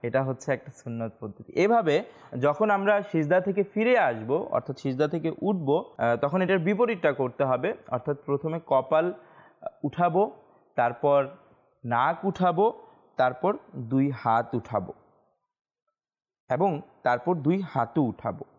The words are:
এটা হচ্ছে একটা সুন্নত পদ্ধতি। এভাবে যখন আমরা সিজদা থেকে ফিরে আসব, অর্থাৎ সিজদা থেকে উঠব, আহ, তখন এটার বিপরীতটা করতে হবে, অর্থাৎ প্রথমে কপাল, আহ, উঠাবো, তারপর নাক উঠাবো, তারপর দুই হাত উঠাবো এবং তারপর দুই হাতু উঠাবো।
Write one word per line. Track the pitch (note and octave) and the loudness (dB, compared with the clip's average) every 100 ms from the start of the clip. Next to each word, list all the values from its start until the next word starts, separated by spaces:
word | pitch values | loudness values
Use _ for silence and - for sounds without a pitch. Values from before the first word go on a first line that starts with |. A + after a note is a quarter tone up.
এটা | A#2+ B2+ | -2 -2
হচ্ছে | C3+ B2+ - | -2 -4 -4
একটা | C3 - | -6 -6
সুন্নত | - - A#2 A2+ - | -18 -12 -8 -8 -8
পদ্ধতি। | A2 G2 A2 | -14 -14 -8
এভাবে | - F#3+ A#3 F3 D3 A#3 - - B2+ | 0 4 4 4 0 0 -16 -14 -2
যখন | C#3 D3 G#3+ | 0 2 2
আমরা | G3 G3 G3+ | 2 4 2
সিজদা | G3+ E3 D3 F3+ | 2 -2 2 2
থেকে | F#3 F#3+ | 2 -2
ফিরে | F#3+ - A3+ B3 | -2 0 2 4
আসব, | E3 A#2 A2 D3 - | 4 0 -2 -4 0
অর্থাৎ | C3 - C3+ | -4 -4 -6
সিজদা | C#3 C3 D3+ | -4 0 0
থেকে | E3 D#3+ - | 0 -4 -2
উঠব, | F#3+ G3 C#3 D3+ - - | -2 -2 2 0 0 -2
আহ, | A#2 A#2 | 0 0
তখন | C#3+ F3 | 0 0
এটার | F3+ F#3+ | 2 2
বিপরীতটা | E3 G3+ A#3+ G#3+ E3 | 2 0 0 2 0
করতে | C#3 B2+ - | 0 -4 -2
হবে, | C3+ B2+ D#3+ - - | 0 0 -2 -6 -6
অর্থাৎ | B2 - C#3+ | -6 -4 -6
প্রথমে | - C#3 D#3+ E3 E3 | -4 -4 -4 -6 0
কপাল, | C3+ C3 D#3 E3+ | 0 2 0 0
আহ, | - - - - _ - _ | -4 -16 -20 -20 _ -16 _
উঠাবো, | D3 D3+ F3 E3 G3+ - _ _ _ | -8 0 0 2 0 -4 _ _ _
তারপর | - A#2+ B2 D3 C#3+ C3+ - _ _ _ _ | -2 0 0 2 4 2 -6 _ _ _ _
নাক | A#2+ A#2 C#3 E3+ | -4 0 0 0
উঠাবো, | G3 - F3+ E3+ G#3+ - - _ _ - | -4 0 0 4 0 0 -18 _ _ 0
তারপর | B2+ B2+ F3+ G#3 - C#3 | 0 2 -2 -2 -8 -12
দুই | A#2 C3 C#3 | -2 0 0
হাত | B2+ A#2+ A2+ A#2 | -2 0 2 2
উঠাবো | B2 - A2 F2+ - _ _ _ _ _ _ _ _ _ _ _ _ _ _ _ | -6 -4 -6 -6 -14 _ _ _ _ _ _ _ _ _ _ _ _ _ _ _
এবং | C3 F#3+ D3+ - _ | 0 0 -2 -8 _
তারপর | B2+ B2 F3 | -2 0 0
দুই | F3 C#3 F#3 | -2 0 0
হাতু | F3+ C3+ A#2 - | -2 -4 -2 0
উঠাবো। | C3 G#2 A#2 E2+ - | -2 -2 -8 -8 -14